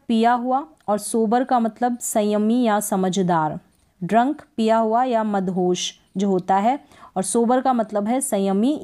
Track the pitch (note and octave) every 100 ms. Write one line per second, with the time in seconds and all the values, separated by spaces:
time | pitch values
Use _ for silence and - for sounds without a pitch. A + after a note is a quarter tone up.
0 | - A3+ A3+ B3 B3 B3+ D#4 _ - G#3
1 | - A#3 A3+ A#3+ C4 B3 A3+ G#3+ B3 A#3+
2 | - A3+ G#3 G#3 G#3+ B3 A#3 G#3 G#3 G3
3 | F#3 F#3 F3+ E3 D#3 E3 _ _ _ -
4 | F3 G#3+ B3+ D4+ - - A3 A3+ A3 G#3+
5 | B3+ A3+ A3 G3+ F#3 F#3 F3+ F3+ - -
6 | _ F#3+ G3+ F#3 F#3 F#3+ A3 C#4+ - -
7 | - - F#3 A#3 A#3 B3+ C4 A#3+ G#3 G3+
8 | G#3 C4 C4+ G3+ G3 G3 A#3+ D#4